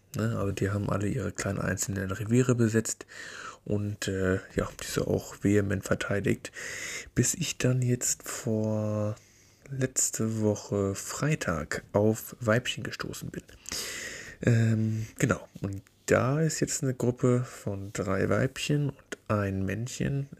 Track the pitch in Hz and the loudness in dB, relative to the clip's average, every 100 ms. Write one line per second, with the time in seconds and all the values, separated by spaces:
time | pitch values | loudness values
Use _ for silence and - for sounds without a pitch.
0 | _ - 113 107 101 95 98 101 101 101 | _ -2 0 0 -2 0 0 0 0 0
1 | 101 - 95 - 101 98 98 95 - 98 | 0 -2 -4 -4 -4 -2 -2 -2 -2 -2
2 | 95 98 104 123 127 120 113 113 - - | -4 -4 2 4 4 4 4 4 0 -4
3 | - - - - - - - 104 104 101 | -10 -16 -14 -12 -14 -12 -2 -2 -2 -2
4 | - 95 92 95 - - 92 - - - | -2 2 2 2 0 -4 -4 -6 -4 -2
5 | - 95 - - 101 104 98 101 - 110 | 0 0 -2 0 4 4 4 0 0 -2
6 | - 101 107 107 - - - - - - | 0 0 0 0 -4 -12 -10 -8 -8 -10
7 | - - 120 - 160 - 127 127 123 123 | -2 0 0 0 -4 0 0 2 2 0
8 | - - - - 117 110 107 107 107 107 | 0 -4 -8 -6 -2 0 0 0 0 0
9 | 104 110 - _ _ _ - 135 131 - | -2 -4 -14 _ _ _ -10 -2 -2 0
10 | - - 113 110 107 104 - 101 98 98 | -2 0 0 4 2 2 0 0 0 -2
11 | - - 147 156 - 80 76 - - 104 | -6 -2 0 0 0 -2 -4 -8 0 4
12 | 107 113 - - 117 117 - - - - | 4 2 -4 -2 2 2 2 -6 -6 -8
13 | - - - - - - - - - - | -8 -8 -10 -10 -14 -16 -10 -8 -8 -8
14 | - - - - 123 113 113 110 110 110 | -10 -12 -14 0 4 6 6 4 2 0
15 | 107 - 123 - - - 98 98 - _ | -4 0 0 0 -4 -6 -6 -6 -12 _
16 | - 101 120 147 160 - 147 - 135 127 | 2 4 6 4 2 0 -2 0 -2 0
17 | 120 123 127 123 123 - - 98 98 - | 0 2 4 4 0 -6 -6 -6 -6 -4
18 | 98 95 101 104 131 - - 147 143 - | 0 2 2 2 2 -2 0 0 0 -4
19 | _ - - 107 101 95 95 101 120 - | _ -10 -2 0 0 0 -2 -2 -4 -2
20 | 135 139 139 | -2 -2 -6